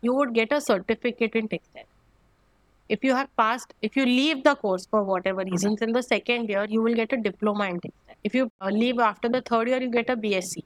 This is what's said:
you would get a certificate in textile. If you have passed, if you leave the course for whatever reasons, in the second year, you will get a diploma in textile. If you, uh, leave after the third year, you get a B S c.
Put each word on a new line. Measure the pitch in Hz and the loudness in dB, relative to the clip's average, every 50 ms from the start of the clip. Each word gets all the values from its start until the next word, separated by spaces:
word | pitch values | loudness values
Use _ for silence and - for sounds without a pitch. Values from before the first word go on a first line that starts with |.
| - | 0
you | 233 247 | 0 2
would | 269 285 262 233 | 2 0 2 2
get | 233 226 220 294 | 0 2 2 0
a | 294 | -2
certificate | 285 - 226 190 185 - 220 214 _ 247 233 - 233 220 - | 2 2 2 2 2 -2 -4 -2 _ -4 -2 0 -2 0 0
in | 226 220 214 | -2 -2 -2
textile. | - 165 _ _ _ - 113 _ _ _ _ _ _ _ _ _ _ _ _ _ _ _ _ _ _ _ _ _ | -6 -8 _ _ _ -20 -20 _ _ _ _ _ _ _ _ _ _ _ _ _ _ _ _ _ _ _ _ _
If | - 208 - | -4 0 2
you | 269 254 | 2 2
have | 247 277 - _ - | 2 0 -2 _ 0
passed, | 226 220 233 254 - _ - _ | 2 2 2 -2 -4 _ -14 _
if | - 214 - | -6 -2 0
you | 269 269 | 2 2
leave | 247 247 247 269 311 320 269 262 | 4 4 4 4 2 0 2 2
the | 302 285 | 2 2
course | 277 - 208 190 185 185 | 2 0 -2 -2 -2 -4
for | _ - 214 202 | _ -2 0 0
whatever | 196 190 180 180 190 190 185 190 | 0 -2 -2 0 -2 -2 -2 -2
reasons, | 190 185 175 185 208 214 208 | -2 -2 0 0 0 0 0
in | 233 220 226 | -2 0 0
the | 247 247 | -2 0
second | - 240 202 190 - 240 240 233 214 | 0 -2 -2 0 0 -2 -2 -2 -2
year, | 208 196 208 214 | -2 -2 -2 0
you | 214 220 226 | 0 0 2
will | 226 233 | 2 2
get | 226 226 220 - | 0 0 0 -2
a | |
diploma | 247 220 202 185 - - 214 208 208 202 196 | -2 -2 -4 -4 -2 -2 -2 0 0 -2 -2
in | 175 175 | -2 -6
textile. | - - - _ _ - - _ _ | -8 -10 -16 _ _ -20 -20 _ _
If | 214 - | -2 0
you, | 247 262 233 _ _ | 0 0 0 _ _
uh, | 190 190 | -6 -2
leave | 202 214 226 247 254 233 | 0 2 2 0 2 2
after | 240 220 202 - - 233 | 2 2 0 0 -2 -2
the | 233 254 | -2 -2
third | 247 - 233 226 226 240 | -2 0 0 0 2 2
year, | 254 262 | 0 0
you | 254 254 | -2 0
get | 226 240 226 240 | -2 -2 0 0
a | 254 | -2
B | 233 214 214 202 | -2 0 0 0
S | 190 180 190 | 0 -2 -4
c. | - - - | -8 -10 -12